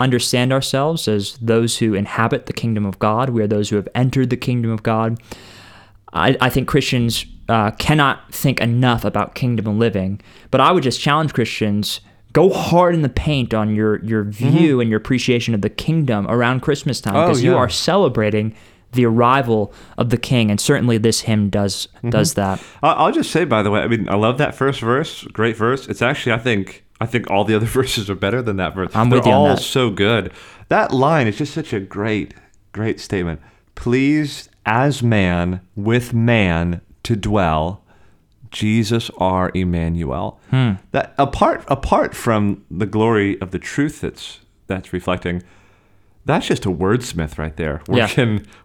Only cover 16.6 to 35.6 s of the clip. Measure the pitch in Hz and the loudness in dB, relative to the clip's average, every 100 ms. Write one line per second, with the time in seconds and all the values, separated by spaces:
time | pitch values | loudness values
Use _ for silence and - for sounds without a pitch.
16.6 | - 139 - 120 - 101 170 147 120 123 | -2 -2 -2 -4 -2 0 2 4 4 4
17.6 | 123 - - 180 175 113 107 107 107 - | 2 -2 0 2 2 2 0 0 -2 -6
18.6 | - _ _ 120 120 113 120 135 120 110 | -18 _ _ 2 2 4 4 4 2 0
19.6 | 101 - - - 120 117 - 127 110 101 | 0 -8 -12 -4 0 0 0 2 2 2
20.6 | - 143 123 113 110 107 - 107 101 104 | 2 2 2 2 2 0 0 0 2 0
21.6 | 101 - - - 120 110 107 - 98 95 | -2 -4 -10 -10 -2 0 0 0 -2 -4
22.6 | - - 147 - 160 320 277 160 151 113 | -8 -2 0 4 2 2 0 0 2 2
23.6 | 104 104 82 117 95 98 110 127 147 - | 2 0 0 0 0 0 0 2 -2 0
24.6 | 135 131 113 127 156 - - - 113 113 | -2 -2 -2 -2 -2 -8 -12 -4 -2 0
25.6 | 110 135 - 104 120 143 - 117 123 107 | -2 -2 -4 -4 -2 -2 -2 -2 0 -2
26.6 | 95 - _ - 113 123 - 98 104 110 | -2 -10 _ -10 -4 -4 -2 0 2 2
27.6 | 110 123 127 - 101 92 98 120 113 98 | 0 0 0 -2 -4 -4 -2 -2 -2 -2
28.6 | 85 95 90 107 120 123 120 127 147 139 | -4 -4 -4 2 4 4 4 4 4 2
29.6 | - 135 123 95 101 113 90 - - - | 0 0 0 2 2 2 -2 -10 -20 -16
30.6 | - 190 214 131 135 160 113 101 147 160 | -2 0 2 2 2 2 0 -2 -6 -6
31.6 | 151 110 95 - 107 107 78 - _ _ | -6 -6 -6 -6 -2 -2 -4 -12 _ _
32.6 | _ - 110 - - 98 87 78 - _ | _ -6 -4 -4 -4 -4 -4 -6 -12 _
33.6 | _ - - 123 139 151 151 - - _ | _ -10 -2 0 2 0 -2 -6 -18 _
34.6 | - 113 139 139 120 110 92 87 87 92 | -2 2 2 2 2 2 2 0 -2 -4